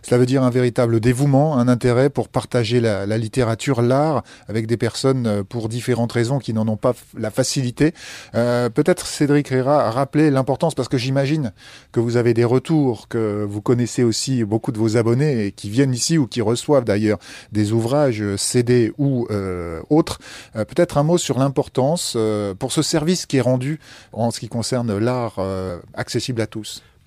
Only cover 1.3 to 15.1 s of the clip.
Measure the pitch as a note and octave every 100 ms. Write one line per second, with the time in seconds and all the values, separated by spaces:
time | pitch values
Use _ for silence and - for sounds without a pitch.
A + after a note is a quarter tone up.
1.3 | C3+ D3+ C#3 B2 A#2+ B2 A#2+ C#3 C3 A2
2.3 | C3 - B2+ G#2+ A#2+ A2+ G2 G2 A2 A2
3.3 | C3 A2+ A2+ - A#2+ A#2+ C3 D#3 C3+ -
4.3 | - - G#2+ A2+ A#2 A2+ - C3+ C3+ A#2
5.3 | G#2 G2 A#2+ G#2+ A#2+ B2 A#2 A#2 A#2+ A#2
6.3 | C#3 - A2 A2 G#2+ B2+ A#2+ - - G#2+
7.3 | A#2+ B2+ D3 B2 A#2+ D3+ - - - -
8.3 | A2+ A#2+ A#2+ A#2+ A2+ D3+ F3+ - - C#3+
9.3 | D3 C3+ C3 C3 D3 A2 A#2 C#3 D3 D#3
10.3 | C3+ C3 C3 E3 - B2 C3+ B2 C3+ C3+
11.3 | D#3 B2 - - - - A#2+ A#2 A#2 A#2+
12.3 | A2+ A#2+ C3 - D#3+ C3+ G#2+ - A#2+ A2
13.3 | G#2 G#2 G#2 G#2 B2 A#2 - A#2+ G#2+ -
14.3 | B2+ G#2+ A2+ - A2+ A2+ A2+ A2+